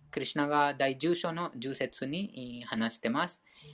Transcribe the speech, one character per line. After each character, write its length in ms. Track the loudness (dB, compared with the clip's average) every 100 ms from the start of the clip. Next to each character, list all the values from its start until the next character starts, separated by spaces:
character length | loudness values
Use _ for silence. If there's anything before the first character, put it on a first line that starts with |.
| -8
ク 80 | -4
リ 60 | -2
シ 120 | 0
ュ 40 |
ナ 60 | 4
が 260 | 6 4
第 240 | 4 2 2
十 180 | 2 2
章 180 | 0
の 180 | -2 -4 -4
十 180 | -6
節 320 | -2 -4 -4 -4
に、 560 | -4 -4 -8 -10 -10
え 20 |
ー、 40 | -6
話 280 | 0 0 0
し 20 |
て 100 | 0
ま 180 | 0 0
す。 140 | -4 _ -20 -20